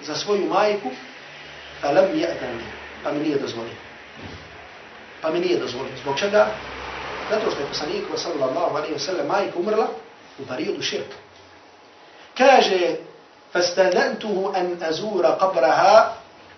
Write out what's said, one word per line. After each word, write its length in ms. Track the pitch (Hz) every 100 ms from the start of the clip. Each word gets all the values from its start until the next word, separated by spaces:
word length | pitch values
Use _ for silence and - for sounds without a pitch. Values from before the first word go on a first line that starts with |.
za 120 | 147
svoju 340 | 147 202 202 156
majku, 420 | 185 214 208 - - - - - - - - - -
fa 100 | 143
lam 140 | -
ya'dan 520 | - 156 - - 123 117
li, 80 | - - - -
pa 80 | 147
mi 60 | 147
nije 200 | 151 135
dozvolio. 380 | 120 117 113 - - - - - - - - - - - - - - -
Pa 80 | 160
mi 100 | 175
nije 180 | 180 147
dozvolio. 380 | - 120 113 -
Zbog 160 | - -
čega? 280 | 202 208 - - - - - - - - -
Zato 200 | 220 -
što 100 | 160
je 80 | 139
poslanik 360 | - 156 202 - 156
sallallahu 600 | 175 151 - 156 170 143
alaihi 180 | 156
wa 40 | 143
sallam 280 | - 175 143
majka 320 | 202 190 175
umrla 300 | 202 220 247 - - - - -
u 80 | 123
periodu 360 | 131 196 147
širka. 340 | - - 90 - - - - - - - - - - - - -
Kaže: 580 | 262 247 208 185 165 - - - - - -
"Fastadantuhu 1000 | 180 175 - 185 214 262 214 220 190 202
an 240 | 190 180 170
azura 560 | 160 160 214 185 165 -
qabraha 640 | 190 170 160 156 185 220 - - - - -